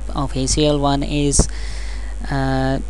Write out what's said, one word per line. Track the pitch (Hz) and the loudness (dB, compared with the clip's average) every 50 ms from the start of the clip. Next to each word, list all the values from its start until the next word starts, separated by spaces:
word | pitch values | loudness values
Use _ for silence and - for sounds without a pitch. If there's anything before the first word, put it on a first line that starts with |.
| - - - | -2 -4 -4
of | 151 143 135 - | -2 -2 -2 -2
A | 135 131 | -2 0
C | 131 - - 151 | 0 2 4 4
L. | 151 147 143 | 4 4 4
One | 139 143 143 139 143 | 2 2 2 2 0
is, | - 147 147 143 143 135 - - - - - - - - - - - - - - - - - - - | 0 0 2 2 4 4 4 2 2 0 -4 -6 -6 -6 -6 -6 -6 -6 -6 -6 -6 -6 -6 -6 -4
uh, | 143 139 135 135 135 135 131 131 135 135 - - | -2 0 0 0 0 0 0 0 0 -2 -4 -6